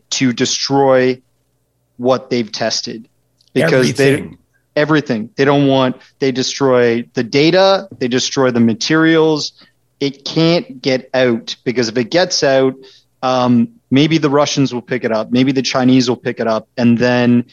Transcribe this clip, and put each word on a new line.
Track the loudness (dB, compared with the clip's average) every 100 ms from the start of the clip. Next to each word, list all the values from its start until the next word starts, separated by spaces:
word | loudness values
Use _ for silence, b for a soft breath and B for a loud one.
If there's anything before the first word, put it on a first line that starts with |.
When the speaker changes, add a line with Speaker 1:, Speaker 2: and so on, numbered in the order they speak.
| _
Speaker 1:
to | -4 -2
destroy | -2 -2 -4 -2 0 2 2 2 -2 _ _ _ _ _ _ _ -6
what | -2 -2 -2
they've | -4 -4
tested. | -6 -6 -4 -8 -12 -16 _ _ _ _
Because | -2 0 2 0
they | 2 0
Speaker 2:
Everything. | 0 -4 -18 _ _ _
Speaker 1:
everything. | -2 0 0 0 -4 -6 -2
They |
don't | 0 2 2
want, | 2 0 -4 b _
they | -4
destroy | -2 -4 -2 0 2 2 0 -4
the | -6
data, | -4 0 2 4 4 2 -4 -8
they | -4
destroy | -2 -2 0 0
the | 2
materials. | 2 0 0 2 2 4 2 0 -6 b b _ _ _
It | -6 -6
can't | -6 -2 0 0 -4 -8
get | -4 -4 -2
out, | 0 0 0 -6 -10
because | -6 -4 -2
if | -4
it | -2
gets | 0 0 0
out, | 0 2 0 -2 B B _ _
um, | -4 0 2 2 0 -6 _
maybe | 2 2 2
the | 0
Russians | 0 0 0 -2
will | -4
pick | -8 -6
it | -4
up, | -4 -2
maybe | 0 0
the | 0
Chinese | -2 0 2 2 2
will | -2
pick | -6 -6
it | -4
up, | -4 -6 -2
and | 0 2
then | 2 2 2 2 -2